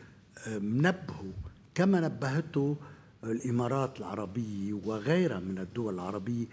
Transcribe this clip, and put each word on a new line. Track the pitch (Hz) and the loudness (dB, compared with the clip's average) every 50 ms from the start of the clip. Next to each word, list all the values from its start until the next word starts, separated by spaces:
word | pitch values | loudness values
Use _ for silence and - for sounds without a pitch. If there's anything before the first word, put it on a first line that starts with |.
| - - - - - - - - - | -18 -20 -20 -20 -20 -20 -18 -12 -8
آه، | 113 110 | -6 -4
منبهه | 104 98 104 113 131 156 180 180 180 - - - - 101 95 95 - - - - - - - - | -2 0 0 2 4 4 4 4 2 -2 -10 -10 -10 -10 -10 -10 -10 -10 -12 -14 -18 -18 -4 2
كما | - 180 196 196 180 | 4 6 6 6 6
نبهته | 165 156 123 120 139 135 135 156 160 - - 147 139 143 147 143 - - - - - - - - - | 4 2 0 0 0 0 2 0 0 0 0 2 2 2 0 -2 -6 -12 -18 -20 -20 -20 -16 -8 -4
الإمارات | 113 113 120 - 127 120 120 120 120 135 135 131 127 131 - | -2 -2 0 0 2 2 2 2 2 2 2 0 0 -2 -6
العربية | 104 - 101 107 104 95 98 120 117 107 107 98 98 101 104 | -8 -6 -4 -4 -4 -4 -2 -4 -4 -4 -4 -4 -4 -2 -4
وغيرها | 101 90 104 110 107 104 131 165 185 180 156 113 92 | -4 -2 -2 -4 -2 2 2 4 4 4 2 0 -2
من | 90 95 95 | -2 -4 -4
الدول | 92 95 90 - 120 117 107 95 | -4 -6 -6 -4 -4 -2 -2 -2
العربية | 90 90 95 101 101 95 113 120 117 117 - | -2 -2 -4 -4 -4 -2 -2 -2 -2 -2 -4